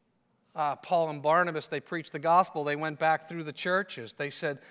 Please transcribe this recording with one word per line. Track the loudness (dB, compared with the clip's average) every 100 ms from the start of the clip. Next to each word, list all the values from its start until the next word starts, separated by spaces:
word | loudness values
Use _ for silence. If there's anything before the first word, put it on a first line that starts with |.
| _ _ _ _ _
Uh, | -4 -4 -4
Paul | 0 0 0
and | 0
Barnabas, | 4 4 4 -2 -6
they | -6
preached | -6 -8 -8
the | -4
gospel. | 4 6 4 2 -2
They | -2
went | -4 0
back | 2 2 -2
through | -10
the | -8
churches. | -6 0 0 -2 -8 -10
They | -8 -6
said, | -4 -4 -4 -10